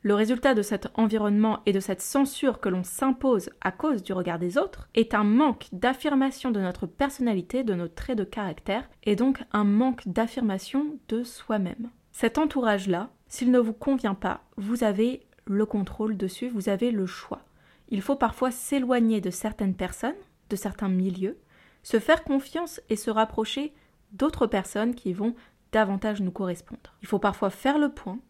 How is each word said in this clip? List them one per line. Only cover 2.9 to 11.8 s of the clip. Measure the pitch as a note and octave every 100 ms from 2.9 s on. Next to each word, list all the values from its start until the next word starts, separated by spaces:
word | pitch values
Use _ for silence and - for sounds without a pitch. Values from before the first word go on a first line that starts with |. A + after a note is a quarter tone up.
| - C4+ C4 C4+ A3+ - -
à | F#3
cause | - D4+ A#3+
du | -
regard | F#3 F3 E3+
des | F3 A3
autres | F#4+ - -
est | - A3+
un | G#3+
manque | G#3 A3+ C4+ A3+ -
d'affirmation | F#3 B3 C4 D4+ C4+ C4+ C4 B3+
de | G#3+
notre | F#3 F3+ E3
personnalité, | - C#4 C#4 A#3+ G3 F3 B3
de | A#3+
nos | F3+ E3+
traits | - - A#3
de |
caractère, | F#3 - G3 D#3+ - G#3 - _
et | - G#3
donc | B3+ C4 -
un | G#3
manque | G#3 G#3 B3+ B3 G3
d'affirmation | F3+ A#3 - A3+ F#3+ - C4+ D4+ D4 -
de | A3
soi-même. | A#3+ - - G#3+ F#3 -